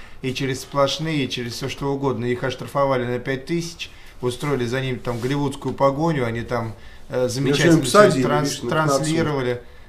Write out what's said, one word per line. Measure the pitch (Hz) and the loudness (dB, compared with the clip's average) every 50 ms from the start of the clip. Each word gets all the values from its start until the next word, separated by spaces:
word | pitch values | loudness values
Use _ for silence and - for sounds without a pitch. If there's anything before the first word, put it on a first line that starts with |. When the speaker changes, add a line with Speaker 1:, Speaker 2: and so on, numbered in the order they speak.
| - - - - | -16 -16 -12 -6
Speaker 1:
и | - 131 | -6 -6
через | 123 - 139 127 131 - | -4 -2 -4 -4 -4 -6
сплошные, | - - - 139 139 135 139 - 156 160 160 143 131 | -8 -2 0 2 2 2 0 -2 -4 -2 0 0 -2
и | - | -2
через | - 131 120 120 | -2 -6 -6 -6
все | 113 - 139 127 | -6 -8 -8 -8
что | 127 - 143 139 | -6 -4 -4 -2
угодно, | 139 139 139 135 123 110 120 | -2 0 0 -2 0 0 -2
их | 123 123 123 | -2 -2 -2
оштрафовали | 139 131 131 - 123 117 - 143 139 135 131 123 120 | -2 -4 -4 -6 -8 -4 0 0 2 2 2 0 0
на | 123 123 120 | -2 -2 -2
пять | 120 135 135 131 135 | -2 -4 -4 -4 -4
тысяч, | - 170 170 165 - - - - - - - - - - - | -4 -4 -2 -4 -6 -8 -10 -12 -12 -12 -16 -18 -18 -10 -4
устроили | 123 123 123 - - 147 139 123 123 | -4 -4 -2 -2 -2 -2 0 0 0
за | 113 123 131 | 0 -2 -2
ним | 135 131 123 113 | -2 -2 -4 -4
там | - 127 117 113 | -4 -4 -4 -2
голливудскую | 110 131 143 147 143 135 135 - - 135 127 | -2 -2 0 0 0 -2 -4 -4 -6 -6 0
погоню, | - 139 139 135 143 160 170 160 135 123 | 2 2 2 4 2 2 2 2 2 0
они | 113 113 117 | -2 -2 -4
там, | 113 110 123 117 113 110 107 - - - - - - - | -4 -2 -2 -2 -2 -4 -8 -10 -14 -16 -16 -16 -10 -4
э, | 127 127 127 | 0 0 0
Speaker 2:
Ну, | 120 | 0
Speaker 1:
замечательно | 110 131 143 139 143 - - 175 | 0 0 2 2 4 4 6 6
Speaker 2:
что | 165 156 | 6 6
им | 131 | 6
Speaker 1:
все | - - 208 | 6 8 8
Speaker 2:
посадили, | 208 196 - 135 127 | 8 8 6 4 2
Speaker 1:
транс-, | 139 147 147 143 - | 2 2 2 0 -2
Speaker 2:
видишь, | - - | -4 -4
на | 131 120 | -2 0
концу. | 135 156 156 147 139 | 0 2 4 4 4
Speaker 1:
транслировали. | 139 156 151 160 165 160 156 147 135 127 123 120 120 - - - - - | 2 2 2 2 2 2 0 0 0 0 0 -2 -4 -6 -12 -18 -18 -18